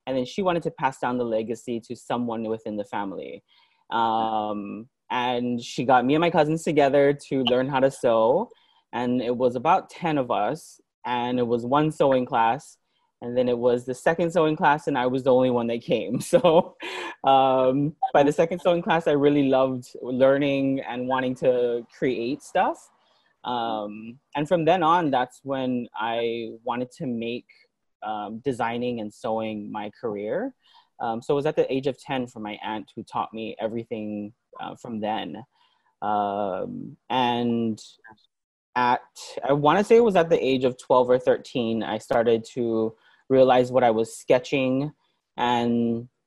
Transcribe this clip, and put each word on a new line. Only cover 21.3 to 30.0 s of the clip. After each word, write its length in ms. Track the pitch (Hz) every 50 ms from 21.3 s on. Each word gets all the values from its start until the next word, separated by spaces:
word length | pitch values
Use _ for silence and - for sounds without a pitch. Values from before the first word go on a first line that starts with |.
| 131
to 480 | - - 131 127 123 123 120 120 120 113 - _ -
create 440 | 165 131 120 - 117 123 147 151 -
stuff. 360 | - - 185 208 277 330 - - _ _ _ _ _ _ _ _ _ _ _ -
Um, 760 | - 123 120 117 113 110 107 104 104 104 110 110 113 120 - _ _ -
and 100 | 143 151
from 180 | - 185 170 156
then 160 | 156 180 190 160
on, 280 | 156 170 180 170 143
that's 300 | 131 123 127 - - - _
when 440 | 135 139 131 131 127 127 123 120 107 -
I 540 | - 110 117 117 117 117 117 117 117 113 113 113 113 117
wanted 280 | 123 117 123 127 123 - -
to 80 | 165
make, 400 | 127 120 113 117 117 120 123 - _ _ _ _ _ _ _ _ _ _ _ -
um, 380 | 107 107 104 104 104 113 110 -
designing 560 | 143 123 110 120 117 117 120 123 123 120 117
and 120 | 107 104 -
sewing 600 | - - 117 110 110 110 110 107 107 104 104 104
my 180 | 107 104 107 -
career. 540 | _